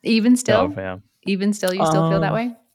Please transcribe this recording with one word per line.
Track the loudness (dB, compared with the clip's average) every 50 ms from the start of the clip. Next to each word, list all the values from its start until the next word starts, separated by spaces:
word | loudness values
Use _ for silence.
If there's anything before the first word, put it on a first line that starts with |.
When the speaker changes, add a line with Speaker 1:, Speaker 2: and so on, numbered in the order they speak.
| 0
Speaker 1:
Even | 0 0 2 4 4 2
still? | 2 2 2 2 2
Speaker 2:
Oh, | 2 0
man. | -4 -8 -8 -8 -10 -10 _ _ _ _ _
Speaker 1:
Even | -4 -4 -2 0 -2
still, | -2 -2 -2 -4
you | -2 0 0
still | 2 2 2 2 2
feel | 0 0
that | 0 0
Speaker 2:
Um, | -2
Speaker 1:
way? | -2 -4 -6 -8 _ _ _ _